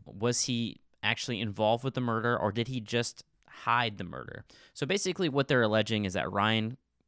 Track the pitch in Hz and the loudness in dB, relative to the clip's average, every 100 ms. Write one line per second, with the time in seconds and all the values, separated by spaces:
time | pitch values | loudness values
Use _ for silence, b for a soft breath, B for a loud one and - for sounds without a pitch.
0 | - 98 117 120 - 120 117 - _ _ | -16 -2 0 2 0 0 -2 -6 _ _
1 | 104 113 - 110 107 101 107 120 131 131 | -2 0 -2 -4 -4 2 2 2 0 -2
2 | 123 113 117 120 104 104 117 127 104 120 | -2 0 0 2 0 0 -2 -4 -2 -2
3 | 117 - - _ _ - - 120 117 101 | -2 -6 -20 _ _ -6 0 2 2 -4
4 | 90 65 - - - B B B 139 196 | -10 -10 -12 -14 -16 B B B -2 0
5 | 254 175 175 139 135 127 110 110 107 110 | -2 -2 0 0 2 4 4 4 2 0
6 | 98 90 67 101 104 113 110 127 _ _ | 0 -2 -2 2 2 2 0 -6 _ _